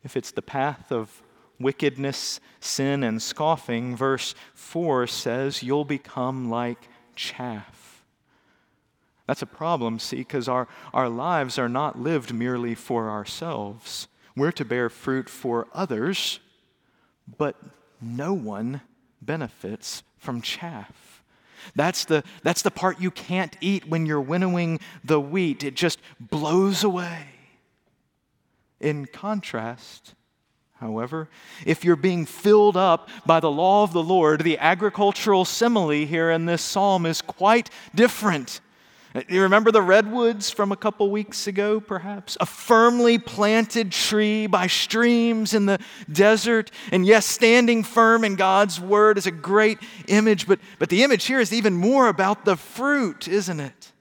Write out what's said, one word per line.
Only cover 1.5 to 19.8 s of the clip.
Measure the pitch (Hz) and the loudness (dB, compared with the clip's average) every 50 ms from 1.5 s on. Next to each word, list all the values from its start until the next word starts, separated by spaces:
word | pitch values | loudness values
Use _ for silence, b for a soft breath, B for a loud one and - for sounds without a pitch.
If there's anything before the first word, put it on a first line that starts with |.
| b b | b b
wickedness, | 123 135 139 _ - 143 131 127 139 139 135 - - - - - b b b b | -4 -4 -4 _ -2 -2 -2 -2 -8 -8 -6 -8 -8 -10 -10 -12 b b b b
sin, | b - - - 139 139 143 139 131 | b -8 -4 -4 -2 -2 -2 -2 -2
and | 117 110 110 | -4 -4 -4
scoffing, | - - - - 151 156 - - - - 120 117 120 123 123 | -8 -10 -8 -4 -2 -2 -2 -2 -4 -8 -6 -6 -6 -8 -6
verse | 113 135 135 135 127 - - - B B B B | -4 -2 -2 -2 -2 -6 -10 -12 B B B B
four | - - - - 160 175 165 139 127 123 117 | -20 -20 -10 -8 -6 -2 -2 0 -2 -2 -4
says, | - - - 127 117 127 135 139 135 - 127 | -6 -8 -6 -6 -4 -4 -4 -6 -6 -8 -6
"You'll | 123 139 147 151 | -4 -2 -2 -2
become | 139 147 135 _ - - 139 127 127 131 131 127 117 | -4 -6 -8 _ -12 -8 -6 -6 -6 -6 -6 -6 -6
like | 117 117 120 120 120 - - _ b b b b b | -6 -4 -6 -6 -8 -12 -16 _ b b b b b
chaff." | - - - - - 123 123 113 104 90 - _ _ _ - - _ _ _ _ _ _ _ _ _ _ _ _ _ _ _ _ _ _ _ _ _ _ _ _ _ _ | -12 -12 -12 -12 -10 -12 -12 -12 -12 -16 -18 _ _ _ -20 -20 _ _ _ _ _ _ _ _ _ _ _ _ _ _ _ _ _ _ _ _ _ _ _ _ _ _
That's | - 135 - - | -6 -6 -6 -6
a | |
problem, | - - - 160 165 175 147 120 113 113 110 | -14 -12 -8 -4 -4 -2 -2 -2 -4 -6 -6
see, | - - - 127 127 | -8 -10 -10 -10 -10
'cause | _ - 139 117 131 | _ -6 -6 -4 -2
our, | 127 127 123 B B B B B B | -2 -4 -4 B B B B B B
our | 127 131 123 | -4 -2 -2
lives | 117 117 135 170 180 156 139 127 120 - | -4 -6 -4 -2 -2 -2 -2 -4 -4 -4
are | 127 120 | -4 -4
not | 120 131 147 151 - 123 | -2 -4 -4 -4 -6 -6
lived | 123 151 165 147 120 - 120 | -6 -4 -4 -4 -4 -6 -8
merely | 113 117 123 127 123 120 117 117 | -6 -4 -4 -4 -4 -6 -6 -8
for | - - - 127 117 113 110 | -10 -8 -6 -4 -4 -4 -4
ourselves. | 107 104 101 - - - 160 170 156 117 104 101 104 117 - - - - - _ b b b b b | -8 -8 -10 -10 -12 -12 -10 -10 -8 -8 -10 -10 -12 -16 -18 -16 -14 -14 -14 _ b b b b b
We're | 127 139 160 175 | -2 -2 -2 -2
to | - 147 | -4 -6
bear | 110 117 123 123 113 | -4 -2 -2 -2 -4
fruit | - - - - 131 131 123 - | -6 -8 -6 -4 -4 -4 -6 -8
for | - - - 131 120 117 113 - - | -16 -10 -8 -4 -4 -4 -6 -6 -8
others, | 156 190 160 127 107 117 165 196 - - - - - _ _ _ _ _ _ _ _ _ _ _ _ _ _ _ _ _ - 113 | -8 -6 -4 -4 -4 -4 -4 -4 -4 -6 -6 -8 -10 _ _ _ _ _ _ _ _ _ _ _ _ _ _ _ _ _ -20 -8
but | _ 151 143 - _ - - _ _ _ _ _ _ | _ -6 -6 -6 _ -20 -20 _ _ _ _ _ _
no | 113 117 117 123 143 165 202 | -14 -12 -10 -8 -6 -4 -6
one | 185 117 107 104 101 110 120 135 143 - _ _ _ _ _ _ _ | -6 -6 -8 -8 -6 -6 -8 -8 -10 -14 _ _ _ _ _ _ _
benefits | - 110 147 165 143 113 _ _ - 92 107 113 | -10 -8 -8 -8 -8 -10 _ _ -12 -12 -12 -12